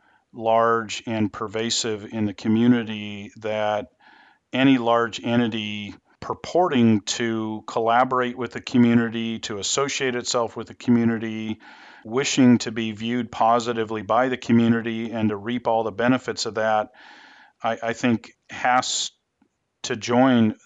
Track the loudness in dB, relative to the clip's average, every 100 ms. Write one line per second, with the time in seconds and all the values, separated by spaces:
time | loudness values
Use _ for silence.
0 | _ _ _ -6 0 2 4 2 -2 -10
1 | -6 -2 -2 -4 -8 -4 -4 -2 -4 -6
2 | -6 -4 -4 -4 0 2 4 4 0 -8
3 | -8 -12 -14 -10 -6 -2 0 -2 -4 _
4 | -20 -20 _ _ _ 2 4 4 4 2
5 | 2 -4 -2 0 0 -2 -6 -8 -10 -14
6 | _ -16 -10 -10 -4 0 2 4 4 4
7 | 0 -6 -4 -4 -6 -8 -8 -2 2 4
8 | 4 2 -2 -4 -8 -8 -2 4 4 4
9 | 0 -4 -6 -6 -8 -8 -4 -2 -2 -2
10 | -4 -4 -4 -2 -2 -6 -14 -8 2 2
11 | 2 -2 -6 -8 -8 -10 -12 -20 -20 -20
12 | -6 -4 -2 4 6 6 2 -6 -6 -6
13 | -4 -4 -4 0 4 4 2 -4 -4 -4
14 | 0 2 2 -2 2 4 4 2 0 -6
15 | -6 -2 -2 -2 -6 -4 -2 0 -2 -2
16 | 0 0 -2 -8 -6 -2 0 0 -2 _
17 | -20 -20 -20 -20 _ _ -6 -4 -6 -2
18 | 0 0 -4 _ -18 -4 0 2 0 -4
19 | -6 _ _ _ _ _ _ _ -6 -6
20 | 0 4 6 6 4 2